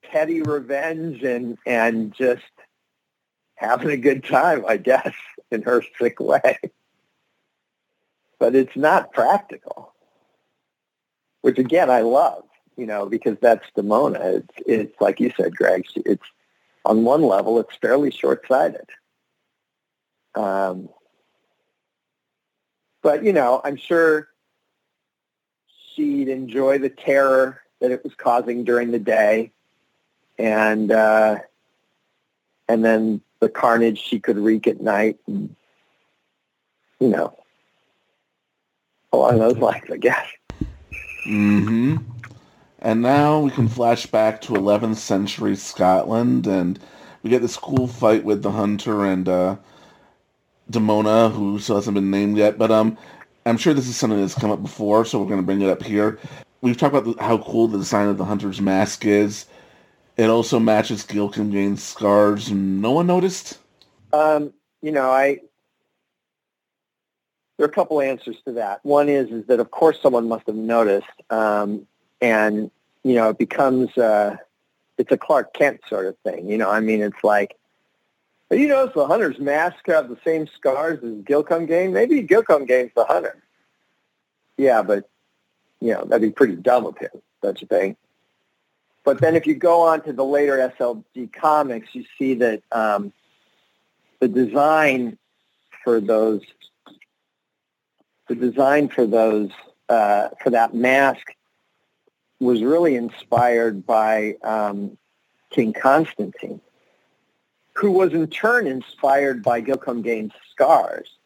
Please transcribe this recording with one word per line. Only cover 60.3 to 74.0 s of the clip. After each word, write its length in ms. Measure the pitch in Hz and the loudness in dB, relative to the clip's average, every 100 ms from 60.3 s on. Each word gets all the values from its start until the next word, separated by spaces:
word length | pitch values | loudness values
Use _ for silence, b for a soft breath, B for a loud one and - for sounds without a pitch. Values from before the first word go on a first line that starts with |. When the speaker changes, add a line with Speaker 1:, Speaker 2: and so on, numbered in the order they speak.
| 117 113 127 | 2 2 0
Speaker 2:
matches 440 | 113 107 107 104 | 2 2 0 -6
Gil 280 | - 101 101 | -6 -4 -4
Kilgain's 520 | 104 104 101 98 98 | -4 -4 -2 -2 -4
scars. 680 | - - 104 101 104 104 117 | -10 -4 2 4 4 2 -4
No 420 | 101 98 95 110 | -4 -2 -2 0
one 140 | 143 175 | 0 2
noticed? 500 | 180 185 180 - - _ _ _ _ _ | 2 0 -4 -16 -20 _ _ _ _ _
Speaker 1:
Um, 400 | 151 156 151 147 _ _ _ | 2 4 2 -2 _ _ _
you 100 | 151 | -4
know, 180 | 147 131 | -2 2
I, 300 | 131 139 139 - _ _ _ _ _ _ _ _ _ _ _ _ _ _ _ _ _ _ _ _ _ | 2 2 -2 -10 _ _ _ _ _ _ _ _ _ _ _ _ _ _ _ _ _ _ _ _ _
there 100 | 147 | -2
are 40 | |
a 20 | |
couple 300 | 175 175 156 | 0 -2 0
answers 340 | 135 127 - 110 | -2 -4 -10 -14
to 80 | - | -10
that. 320 | 117 104 101 | -8 -6 -8
One 240 | 143 143 147 | 0 2 4
is, 220 | 143 123 | 0 -2
is 160 | 113 107 | -6 0
that, 140 | 120 | 0
of 100 | 117 | 0
course, 280 | - 160 151 | 2 2 4
someone 260 | 143 123 117 | 2 2 -2
must 180 | 113 - | -4 -6
have 100 | 107 | -6
noticed. 500 | 113 117 110 98 - - _ | -2 2 2 0 -2 -20 _
Um, 560 | 110 110 104 104 107 - _ _ _ | -2 0 0 -2 -6 -10 _ _ _
and, 500 | 123 110 107 107 110 _ _ _ | 0 2 2 0 -6 _ _ _
you 120 | 131 | 0
know, 160 | 123 110 | 2 2
it 80 | 104 | 0
becomes, 580 | - - 139 131 123 | -4 0 2 2 0
uh, 400 | - | 0